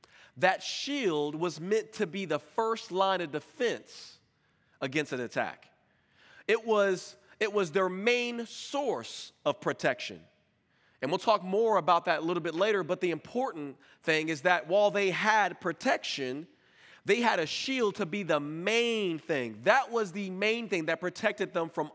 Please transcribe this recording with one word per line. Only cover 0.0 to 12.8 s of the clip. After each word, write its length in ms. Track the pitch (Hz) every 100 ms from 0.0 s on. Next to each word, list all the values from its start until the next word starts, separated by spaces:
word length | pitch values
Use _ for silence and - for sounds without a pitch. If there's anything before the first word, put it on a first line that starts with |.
| _ - - -
that 240 | 185 190
shield 720 | - - - 285 220 151 147 156
was 260 | 175 151
meant 320 | 175 220 214
to 140 | - 190
be 180 | 185 185
the 140 | 151
first 520 | - - 226 226 -
line 300 | 175 196 190
of 100 | 165
defense 840 | 147 - - 247 131 - - - - _ _ _ _ _ _
against 320 | 139 143 147
an 80 | 131
attack. 480 | 120 135 104 65 - _ _ _ _ _ - - -
It 160 | 226 226
was, 500 | 214 196 180 - - _ -
it 140 | 214
was 180 | 202 180
their 160 | 160 185
main 580 | 185 214 247 240 240 233
source 840 | - - 285 285 143 110 - - - 147
of 160 | 139
protection. 580 | 160 143 156 127 - 90 80 _ _ _ _ _ _ _
And 100 | 175
we'll 80 | 180
talk 240 | - 208
more 340 | 185 196 226 202
about 280 | 160 170 175
that 140 | 156
a 40 |
little 200 | 165 175
bit 120 | 165 160
later, 280 | 208 202